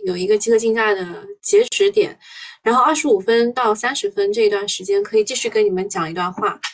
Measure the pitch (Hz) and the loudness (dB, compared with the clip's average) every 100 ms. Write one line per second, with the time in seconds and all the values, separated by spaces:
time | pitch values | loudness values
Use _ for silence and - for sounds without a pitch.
0 | 185 180 190 214 226 220 226 226 214 196 | -6 -2 0 0 2 2 2 0 0 0
1 | 175 170 - - - 202 247 - 196 208 | -4 -12 -16 -12 0 2 2 2 2 2
2 | - - - - - - 226 247 294 320 | 0 -4 -20 -20 -20 -6 0 4 4 2
3 | 294 196 202 233 240 247 226 220 247 277 | 2 2 2 2 2 0 0 0 -2 -4
4 | - 202 202 220 208 202 208 - 190 202 | -4 -2 -2 2 2 0 -4 -6 -2 -2
5 | 202 220 208 254 226 214 208 185 196 185 | 0 0 0 -2 -2 0 2 0 -4 -6
6 | 160 175 180 190 208 - - | -6 -4 -6 -4 -6 -6 -10